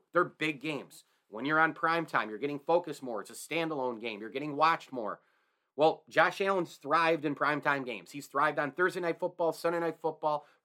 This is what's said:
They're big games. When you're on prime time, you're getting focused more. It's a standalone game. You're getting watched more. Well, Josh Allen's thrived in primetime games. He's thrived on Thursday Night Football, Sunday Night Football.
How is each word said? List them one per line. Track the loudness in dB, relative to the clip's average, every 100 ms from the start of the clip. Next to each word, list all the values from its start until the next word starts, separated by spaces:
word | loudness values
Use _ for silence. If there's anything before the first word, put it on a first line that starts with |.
| _
They're | 2
big | 2 0 -4 -4
games. | -6 -6 -8 -18 -20 _ _
When | -6 0
you're | 2
on | 2
prime | 2 0 0 0
time, | -2 -2
you're | -4
getting | -6 -4
focused | 2 2 2 -8
more. | -8 -8
It's | -8
a |
standalone | -14 -6 -4 -2 -2 -4 -4
game. | -6 -8
You're | -8
getting | -6 -6 4
watched | 4 4 -2
more. | -6 -6 -8 _ _ _ _ _ 2
Well, | 4 4 0
Josh | 4 4 2
Allen's | 0 0 -2 -8
thrived | 0 2 4 2 0
in |
primetime | 0 0 2 0 0
games. | -2 -8 -10
He's | -14 -6
thrived | 0 2 2
on | -2
Thursday | 0 0 0
Night | -4 -2
Football, | -4 -2 -2
Sunday | 0 -2 0
Night | -2 -2
Football. | -4 -2 -2 -2 -6 _